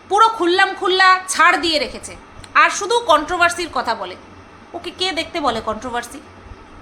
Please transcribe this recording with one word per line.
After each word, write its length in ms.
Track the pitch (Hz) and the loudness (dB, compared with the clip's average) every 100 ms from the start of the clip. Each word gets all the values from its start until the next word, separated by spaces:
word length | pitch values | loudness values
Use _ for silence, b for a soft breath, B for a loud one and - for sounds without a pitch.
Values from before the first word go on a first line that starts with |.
| - | 0
পুরো 200 | 392 453 | 4 4
খুল্লাম 460 | 453 339 370 381 | 2 0 2 2
খুল্লা 460 | 381 381 370 381 370 370 | 0 0 4 4 4 0
ছাড় 300 | - 330 330 | 2 4 4
দিয়ে 200 | 330 302 | 0 -2
রেখেছে, 380 | 220 208 - 170 - - - | -4 -10 -16 -18 -20 -20 -2
আর 160 | 277 330 | 2 2
শুধু 300 | - 392 466 | 0 -2 0
কন্ট্রোভার্সির 680 | 466 302 311 359 339 339 330 | 2 2 2 0 0 0 -6
কথা 200 | 262 240 | -6 -4
বলে। 220 | 220 180 185 - - - - - | -6 -8 -14 -20 -20 -20 -20 -18
ওকে 160 | 339 349 | -14 -12
কে 220 | - 370 | -6 -4
দেখতে 280 | 330 320 349 | -4 -6 -4
বলে 200 | 285 226 | -4 -4
কন্ট্রোভার্সি? 600 | 214 214 254 233 233 285 - - - - - - | -6 -8 -6 -8 -8 -14 -20 -20 -20 -20 -20 -20